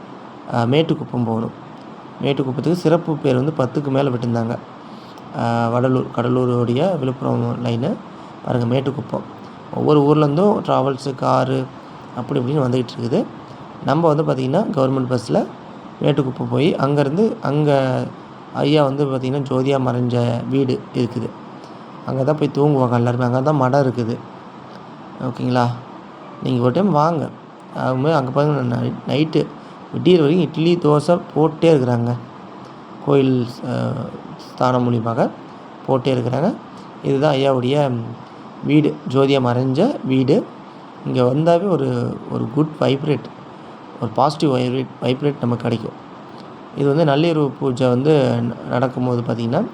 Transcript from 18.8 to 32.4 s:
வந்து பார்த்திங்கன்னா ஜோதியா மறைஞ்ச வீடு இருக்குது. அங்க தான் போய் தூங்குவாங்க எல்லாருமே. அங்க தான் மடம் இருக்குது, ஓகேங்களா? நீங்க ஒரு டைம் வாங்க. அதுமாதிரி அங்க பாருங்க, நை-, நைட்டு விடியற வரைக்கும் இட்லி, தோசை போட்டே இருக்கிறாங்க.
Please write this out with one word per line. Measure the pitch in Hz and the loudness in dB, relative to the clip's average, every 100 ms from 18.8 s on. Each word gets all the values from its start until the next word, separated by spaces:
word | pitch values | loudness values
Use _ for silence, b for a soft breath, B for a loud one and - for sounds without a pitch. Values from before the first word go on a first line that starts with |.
வந்து | 139 139 143 | 4 2 0
பார்த்திங்கன்னா | 131 127 139 135 | 0 -2 -2 0
ஜோதியா | 131 131 139 | 0 2 2
மறைஞ்ச | 127 123 123 120 120 120 120 | 2 0 0 2 0 0 -2
வீடு | 131 127 123 - | 0 0 -2 -4
இருக்குது. | 123 120 - 110 - - - B B - - - | -2 -2 -2 -6 -10 -16 -18 B B -18 -14 -6
அங்க | 131 | -2
தான் | 131 151 | 0 2
போய் | 147 | 0
தூங்குவாங்க | 139 147 139 127 | 2 4 4 4
எல்லாருமே. | 120 120 120 123 | 4 2 2 2
அங்க | 127 | 2
தான் | 135 151 | 2 2
மடம் | 127 139 | 4 4
இருக்குது, | 131 117 113 120 - - - - - - - - - - | 2 0 -2 -4 -8 -18 -18 -18 -18 -18 -18 -18 -18 -10
ஓகேங்களா? | 131 123 127 123 120 120 - - - - - - | -8 -4 0 2 2 0 -10 -16 -18 -18 -18 -8
நீங்க | 131 127 | -2 2
ஒரு | 120 | 2
டைம் | 160 202 | 4 4
வாங்க. | 147 156 165 123 - - - - - | 4 4 2 -4 -8 -20 -20 -14 -4
அதுமாதிரி | 127 131 143 | -2 0 2
அங்க | 160 127 | 2 2
பாருங்க, | 131 147 143 123 123 | 2 2 2 0 0
நை-, | 123 - - | -2 -4 -2
நைட்டு | 127 160 156 - - B B - | 0 2 2 0 -6 B B -10
விடியற | 123 131 180 | 0 6 6
வரைக்கும் | 143 175 151 | 6 4 2
இட்லி, | - 165 175 | 2 2 4
தோசை | 156 151 143 175 - | 4 4 4 2 2
போட்டே | 147 156 156 165 | 2 2 4 6
இருக்கிறாங்க. | 151 123 120 117 120 - - | 6 4 2 0 -2 -6 -18